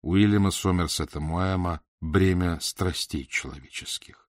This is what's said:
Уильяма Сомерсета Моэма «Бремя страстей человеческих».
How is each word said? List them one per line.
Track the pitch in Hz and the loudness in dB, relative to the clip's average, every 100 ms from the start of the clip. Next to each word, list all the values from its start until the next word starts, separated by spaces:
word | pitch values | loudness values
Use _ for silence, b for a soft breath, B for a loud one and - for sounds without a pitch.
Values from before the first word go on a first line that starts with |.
Уильяма | - 95 104 104 98 | 2 4 6 4 2
Сомерсета | - 95 90 82 - 76 82 | 0 0 0 0 -2 -4 -4
Моэма | 78 85 95 92 87 80 _ _ | -4 -2 0 0 -2 -4 _ _
«Бремя | 80 95 95 90 87 82 | 0 4 4 4 0 -2
страстей | - - 92 85 - 73 65 | -6 -2 -4 -2 -6 -6 -6
человеческих». | - - 69 65 - - - - 73 _ | -8 -8 -14 -14 -14 -10 -10 -12 -20 _